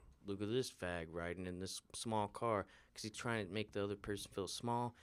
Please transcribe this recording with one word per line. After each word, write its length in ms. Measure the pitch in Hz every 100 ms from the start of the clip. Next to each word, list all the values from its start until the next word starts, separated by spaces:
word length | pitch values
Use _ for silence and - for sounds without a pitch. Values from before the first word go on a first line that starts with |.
| - - 101
look 160 | 98
at 60 | 104
this 200 | 123 123
fag 360 | - 92 87 82
riding 360 | 82 85 87 90
in 120 | 90
this 220 | 95 - -
small 340 | - 117 107 101
car,' 380 | - 117 104 92 - -
'cause 100 | -
he's 100 | 110
trying 340 | - 120 113 95
to 60 |
make 200 | 104 104
the 100 | 104
other 140 | 101 101
person 340 | 110 101 -
feel 160 | - 90
small." 460 | - 120 120 120 -